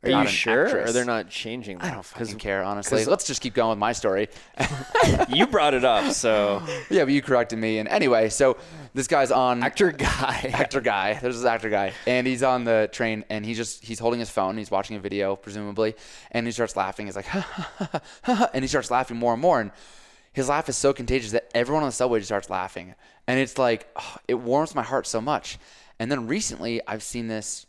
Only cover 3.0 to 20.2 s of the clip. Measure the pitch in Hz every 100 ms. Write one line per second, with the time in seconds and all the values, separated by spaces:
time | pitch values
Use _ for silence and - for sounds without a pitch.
3 | 110 196 - 131 127 113 113 107 107 117
4 | 107 95 107 - - - 135 139 - -
5 | - - - 139 247 226 147 131 127 110
6 | 269 - 117 107 104 101 85 - - 196
7 | 139 143 139 127 120 113 110 110 107 208
8 | 151 117 110 - 135 120 - 160 139 131
9 | 131 151 131 131 127 120 127 - 190 151
10 | 135 - 135 127 - 131 139 139 117 101
11 | 95 110 123 120 123 113 110 104 98 -
12 | - 127 123 127 131 127 117 113 107 -
13 | 117 107 - 107 107 113 113 - 110 113
14 | 117 120 110 - 95 107 104 98 101 107
15 | 98 101 98 98 - 101 104 104 110 110
16 | - - - 120 117 113 113 - 95 95
17 | 104 95 98 196 180 - 170 - 185 214
18 | - - - 233 240 131 131 143 123 123
19 | 127 117 120 117 170 147 104 - - -
20 | - _